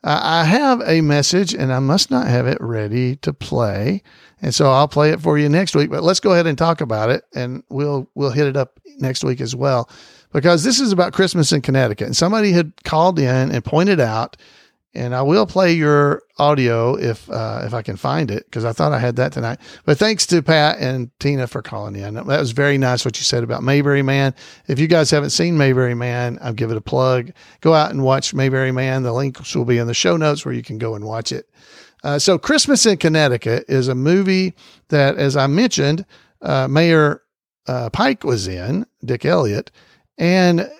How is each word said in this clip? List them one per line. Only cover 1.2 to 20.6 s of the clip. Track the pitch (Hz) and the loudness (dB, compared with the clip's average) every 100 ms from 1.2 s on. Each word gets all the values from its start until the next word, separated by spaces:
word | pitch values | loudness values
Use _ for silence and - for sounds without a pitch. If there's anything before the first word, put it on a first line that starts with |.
| 143 180 190 | 2 0 -2
and | - 131 | -2 -2
I | 127 | 0
must | 135 180 - | 2 0 0
not | 254 247 | -2 0
have | 123 123 | 0 0
it | - | -2
ready | 117 113 104 117 123 135 | -4 -4 -2 -2 -2 -2
to | - | -6
play. | 143 - - 110 98 120 196 _ _ - _ | -6 -6 -2 -2 -2 -4 -4 _ _ -20 _
And | - | -6
so | - 143 | 2 4
I'll | 131 147 | 4 2
play | 151 151 | 2 2
it | 160 | 2
for | 160 147 | 0 2
you | 147 | 2
next | 160 190 | 2 2
week, | 170 147 | 0 0
but | 151 | 0
let's | 170 185 | 0 2
go | 208 | 2
ahead | 175 165 | 2 2
and | 139 | 0
talk | 165 165 | 0 0
about | 135 107 110 | -2 -2 0
it, | 143 _ | -2 _
and | - 123 127 - | -8 -6 -8 -8
we'll, | 139 147 143 - | -6 -4 -4 -6
we'll | - 139 | -4 -2
hit | 127 147 | 0 0
it | 135 | 0
up | 127 _ - 285 | -4 _ -20 -6
next | 131 131 | -6 -2
week | 135 127 | -4 -4
as | 120 127 | -6 -2
well, | 139 127 117 - - - _ | 0 0 -4 -14 -20 -20 _
because | 151 156 170 | 0 4 4
this | 202 247 | 2 0
is | 254 | 2
about | 185 175 | 2 0
Christmas | - 190 175 147 | 0 0 2 2
in | 151 | 0
Connecticut. | - 135 123 104 - | 0 0 0 -2 -4
And | - | -2
somebody | 170 220 208 | 0 2 2
had | 175 156 _ | 2 0 _
called | - 156 175 170 | -4 2 2 2
in | 131 127 135 | 0 2 0
and | 131 | -2
pointed | - 151 190 175 | 0 0 2 2
out | 117 110 - - - _ _ _ _ - | 2 0 -6 -10 -20 _ _ _ _ -8
and | 120 | -6
I | 127 | -2
will | 139 190 202 | 0 0 0
play | 185 185 | 0 2
your | 170 147 147 143 - _ - | 2 2 4 2 0 _ -2
audio | 147 147 120 117 117 - | 0 2 2 2 0 0
if, | 120 110 - | -4 -6 -8
uh, | - 113 113 | -8 -6 -6
if | 113 | -6
I | 117 | -8
can | 107 95 | -8 -6
find | 131 147 135 | -4 -2 -2
it, | 101 - | -6 -8
'cause | 117 | -6
I | 117 | -6
thought | 113 151 | 0 0
I | 135 | 0
had | 123 120 | -2 -2
that | 135 | -4
tonight. | 139 117 - - - | -4 -8 -8 -16 -8
But | - 147 | 0 2
thanks | 214 214 - | 2 0 2
to | 175 | 0
Pat | 147 160 | 4 2